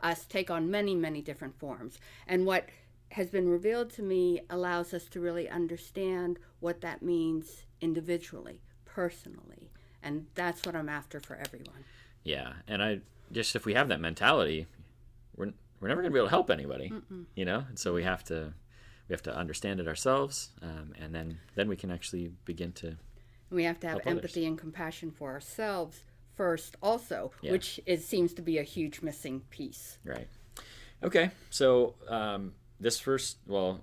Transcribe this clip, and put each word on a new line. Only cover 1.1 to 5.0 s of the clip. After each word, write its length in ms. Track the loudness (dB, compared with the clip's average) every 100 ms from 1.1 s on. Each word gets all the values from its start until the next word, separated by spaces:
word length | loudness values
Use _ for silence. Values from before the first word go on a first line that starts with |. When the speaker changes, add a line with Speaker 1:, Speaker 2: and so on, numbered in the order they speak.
| -2
Speaker 1:
different 360 | -6 -8 -10 -8
forms. 400 | -8 -8 -10 -14 -18 -16 0
And 180 | 4 6
what 220 | 4 0 -10 -20 -20 -8
has 180 | -4 0
been 180 | 2 4
revealed 420 | 4 4 2 0
to 120 | -2
me 380 | 0 4 4 4 0
allows 440 | -2 0 0 0
us 120 | -6